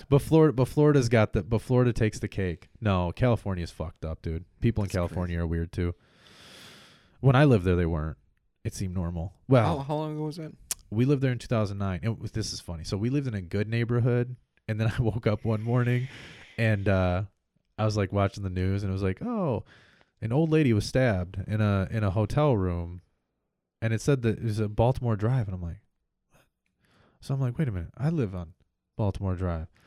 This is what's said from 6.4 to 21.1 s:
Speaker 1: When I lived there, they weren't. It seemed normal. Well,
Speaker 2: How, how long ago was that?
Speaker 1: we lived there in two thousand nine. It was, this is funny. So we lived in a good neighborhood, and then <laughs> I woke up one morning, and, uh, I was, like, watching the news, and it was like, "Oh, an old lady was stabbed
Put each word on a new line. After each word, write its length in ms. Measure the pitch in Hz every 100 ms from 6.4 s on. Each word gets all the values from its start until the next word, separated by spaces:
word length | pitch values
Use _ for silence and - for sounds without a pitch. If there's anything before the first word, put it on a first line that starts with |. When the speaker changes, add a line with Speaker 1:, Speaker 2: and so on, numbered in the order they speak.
| - - - - - _ _ -
Speaker 1:
When 160 | 127 131
I 80 | 147
lived 200 | 110 90
there, 100 | 87
they 100 | 85
weren't. 300 | 82 78 - _ _ _ _
It 100 | 104
seemed 200 | - 98
normal. 400 | 92 87 87 85 - -
Well, 320 | 127 110 151
Speaker 2:
How, 40 |
how 120 | 135 151
long 180 | 156
ago 100 | 151
was 140 | 151 165
that? 160 | 156 - - - -
Speaker 1:
we 140 | 107
lived 180 | 127 143
there 120 | 131
in 60 | 120
two 80 | -
thousand 300 | 117 101 101
nine. 220 | 98 87
It 140 | 90 113
was, 120 | 107
this 220 | 110 95
is 80 | 92
funny. 240 | - 82 78
So 100 | 101
we 140 | 117
lived 180 | 143 131
in 60 |
a 80 | 107
good 260 | 87 101 107
neighborhood, 720 | 117 117 120 123 123 123 127 _ _ -
and 100 | 107
then 120 | 110 -
<laughs> 20 |
I 40 |
woke 260 | 113 110 113
up 160 | 107
one 180 | 117 107
morning, 460 | 113 123 120 123 127 - - - - -
and, 300 | 113 104 101
uh, 360 | 95 90 90 101 _ _ _ _ -
I 60 | 110
was, 120 | 107
like, 160 | 98
watching 300 | 101 98 -
the 60 | 98
news, 340 | 90 92 98
and 60 | 101
it 40 |
was 100 | 95
like, 180 | 98 92
"Oh, 420 | 233 226 170 101 - - _ _ _ -
an 100 | 113
old 180 | 131 165
lady 200 | 156 139
was 120 | 107 -
stabbed 520 | 131 131